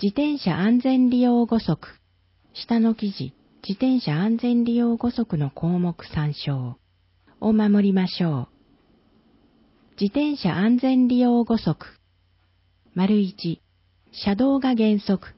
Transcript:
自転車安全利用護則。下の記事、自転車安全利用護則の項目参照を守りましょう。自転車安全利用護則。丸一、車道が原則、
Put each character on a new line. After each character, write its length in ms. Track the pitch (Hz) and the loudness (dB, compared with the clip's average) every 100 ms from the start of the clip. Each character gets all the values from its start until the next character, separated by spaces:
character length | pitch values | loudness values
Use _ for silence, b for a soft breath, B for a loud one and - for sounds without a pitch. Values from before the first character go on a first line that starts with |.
自 60 | 202 | -4
転 320 | 202 294 285 | 0 -2 -2
車 180 | - 156 | -2 0
安 220 | 196 247 | 2 2
全 300 | 262 262 254 | 2 2 2
利 120 | 247 | 4
用 240 | 247 240 233 | 2 2 2
護 140 | 226 | 0
則。 300 | - 156 - - _ _ _ _ _ | 0 -4 -6 -20 _ _ _ _ _
下 260 | - - 233 | -20 -2 2
の 160 | 226 226 | 2 0
記 160 | 208 | -4
事、 220 | 196 131 - _ _ - | -6 -10 -12 _ _ -10
自 60 | |
転 260 | 196 262 254 | -2 0 0
車 140 | - | 0
安 240 | 151 202 226 | -2 0 0
全 260 | 240 240 | 0 0
利 120 | 233 233 | 0 0
用 200 | 233 233 | 0 0
護 160 | 240 | -2
則 260 | - 233 160 | -4 -4 -2
の 140 | 143 | -4
項 160 | - 165 180 | -4 -2 0
目 180 | 175 165 - | -2 -4 -8
参 260 | - 151 | -4 -4
照 460 | 143 - 135 123 123 _ _ _ _ _ b | -6 -6 -6 -6 -12 _ _ _ _ _ b
を 140 | 214 | 0
守 360 | 220 208 208 202 | 2 4 4 4
り 40 | |
ま 140 | 190 185 | 2 0
し 160 | - | -2
ょ 160 | 170 139 | -2 -2
う。 80 | 123 _ _ _ _ _ _ _ _ _ _ _ _ _ _ - | -6 _ _ _ _ _ _ _ _ _ _ _ _ _ _ -6
自 40 | 202 | -4
転 320 | 277 294 285 | -2 -2 -2
車 180 | 190 160 | -2 0
安 240 | 208 247 | 2 2
全 280 | 262 262 247 | 2 2 2
利 120 | 247 | 2
用 240 | 247 240 | 2 2
護 140 | 226 226 | 2 0
則。 260 | - 151 - _ _ _ _ _ _ _ _ _ _ - | -2 -4 -8 _ _ _ _ _ _ _ _ _ _ -2
丸 240 | 190 214 | 0 2
一、 420 | 190 - 170 156 _ _ _ _ _ | 0 -4 -8 -8 _ _ _ _ _
車 240 | - - 202 | -8 -4 0
道 240 | 262 277 | 0 2
が 160 | 262 240 | 0 2
原 240 | 220 208 | 2 0
則、 280 | - 190 - | 0 -4 -4